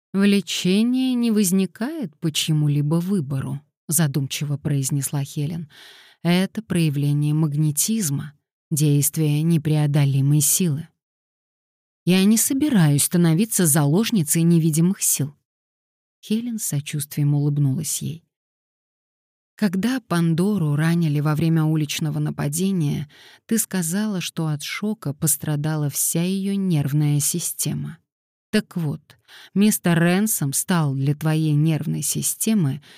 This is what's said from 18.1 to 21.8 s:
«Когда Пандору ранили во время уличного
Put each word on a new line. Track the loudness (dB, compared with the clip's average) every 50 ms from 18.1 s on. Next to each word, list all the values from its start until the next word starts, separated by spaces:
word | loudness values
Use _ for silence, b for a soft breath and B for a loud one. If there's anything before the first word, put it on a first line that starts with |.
| -10 -10 _ _ _ _ _ _ _ _ _ _ _ _ _ _ _ _ _ _ _ _ _ _ _ _ _ _ _
«Когда | -2 -2 0 0 0 -2 0 -2 -2
Пандору | -4 -2 -2 0 2 2 2 2 0 0 0 0 0 0 0
ранили | 2 2 2 2 2 0 0 0 0
во | 0 0 0
время | 0 0 2 2 2 2
уличного | 2 2 0